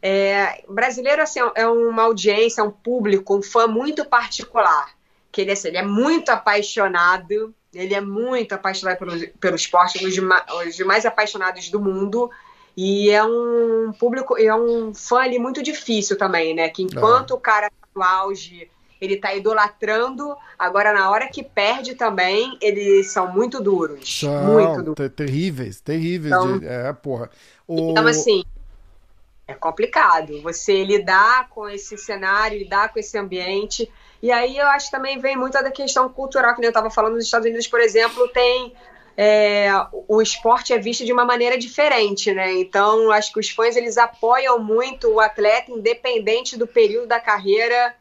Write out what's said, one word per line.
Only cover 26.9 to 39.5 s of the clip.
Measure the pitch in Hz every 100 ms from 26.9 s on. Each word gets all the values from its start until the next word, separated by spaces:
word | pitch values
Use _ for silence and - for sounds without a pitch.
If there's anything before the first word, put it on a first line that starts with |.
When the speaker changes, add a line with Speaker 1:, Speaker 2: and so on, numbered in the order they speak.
Speaker 2:
porra. | 226 147 123 117 _ - _ _
O | 165 160
Speaker 1:
então, | 160 160
assim, | 156 240 196 - - - - - - _ _ _ _ -
é |
complicado | 139 160 160 233 - 233 165 156 147
você | 151 170 - 196
lidar | 190 202 185 190 214 254 247
com | - 208
esse | 202 208 208
cenário, | - 196 190 196 220 208
lidar | 190 196 214
com | 220
esse | 208 214
ambiente. | 196 180 180 196 208 - 226 - - _
E | 233
aí | 240 247 269
eu | 285
acho | 285 285
que |
também | 277 269 269
vem | 262 262
muito | 262
da | 269 269
questão | 269 269 - 254
cultural, | 254 269 269 240 240
que |
nem | 233
eu |
tava | 233 220
falando, | 220 220
nos | 233 226
Estados | 233 226
Unidos, | 226 233
por | 233
exemplo, | 233 208 233 233 247
tem, | 247 247 247 247 - - - - -
é, | 208 214 208